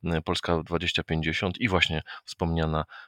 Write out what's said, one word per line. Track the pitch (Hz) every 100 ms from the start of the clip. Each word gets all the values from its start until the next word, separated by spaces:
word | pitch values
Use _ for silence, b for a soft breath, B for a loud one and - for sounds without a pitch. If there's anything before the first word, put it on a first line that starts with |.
e, | 85 80
Polska | 90 85 - 82
dwadzieścia | 82 85 85 -
pięćdziesiąt | - 80 78 - 95 -
i | 113
właśnie | 90 - 80 - B -
wspomniana, | - 85 82 80 78 - B